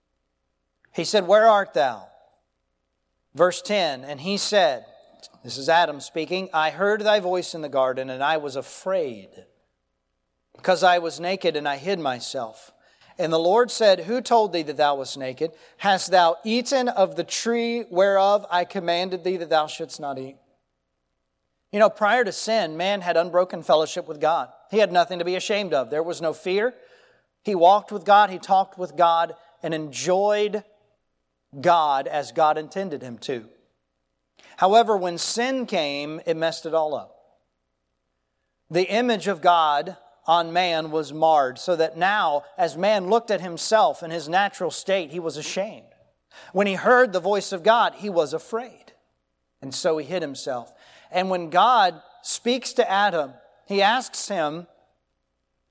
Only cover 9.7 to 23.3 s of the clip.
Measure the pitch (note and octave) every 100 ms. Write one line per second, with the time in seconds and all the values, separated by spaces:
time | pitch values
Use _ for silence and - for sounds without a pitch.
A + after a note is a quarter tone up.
9.7 | _ _ _ _ _ _ _ _ _ -
10.7 | F3+ F3+ F3 E3+ C#3+ E3+ F#3+ F#3 D3+ D3
11.7 | C#3 C3+ G3 D3 B2 - C#3 A2+ - -
12.7 | _ _ _ _ - E3 D#3+ E3 G3+ A#3+
13.7 | - A3 F#3 E3 B3 - A#3 G#3 E3+ D3+
14.7 | C#3 D3 C#3 B2+ C#3 C3 B2+ D#3+ - -
15.7 | - G3+ F#3+ - F3+ E3+ E3+ A3 A#3 B3
16.7 | C4+ B3 G#3+ F#3+ D#3+ E3+ - A3+ A#3 A#3
17.7 | A#3 A3+ F3 G3+ G3 G3 G#3 F#3+ F3 F3
18.7 | G3 E3+ E3+ F#3 F3+ E3+ F#3 E3 D#3 D3+
19.7 | - D#3 - C#3+ C3+ C3+ C3+ _ _ _
20.7 | _ _ _ _ _ _ _ _ _ _
21.7 | G#3 G#3+ - G#3 A#3+ G#3+ - - A3 E3+
22.7 | D#3 F#3 G3+ F3 E3 F3